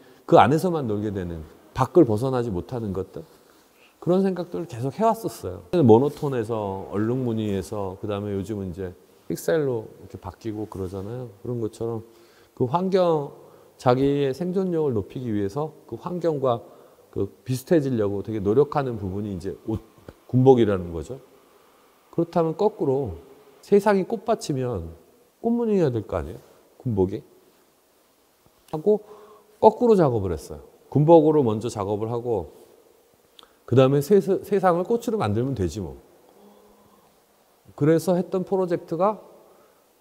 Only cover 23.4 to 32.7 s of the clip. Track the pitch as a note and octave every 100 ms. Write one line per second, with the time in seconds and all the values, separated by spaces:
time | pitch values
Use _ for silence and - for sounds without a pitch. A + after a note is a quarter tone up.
23.4 | - _ - G3+ G3+ G3 F3+ A3+ - A3
24.4 | - C3+ B2 G#2+ E2 E2 _ _ _ _
25.4 | A#3 A#3 A#3 G3+ D#3 A#2 G2+ F#2 C#2+ -
26.4 | - _ _ _ C3 G2+ F#2 G#2+ - _
27.4 | _ _ _ _ _ _ _ _ _ _
28.4 | _ _ _ D#3 F3 G#3 - - - -
29.4 | _ _ G#3+ G#3+ A#3+ G#3 D3+ A#2 F#2+ D#2+
30.4 | - D2 - _ _ C3+ D3+ E3+ D3+ D3+
31.4 | A#2+ A2 A2+ G#2+ G2 G#2 A2 A#2+ A#2+ G#2+
32.4 | D2+ - -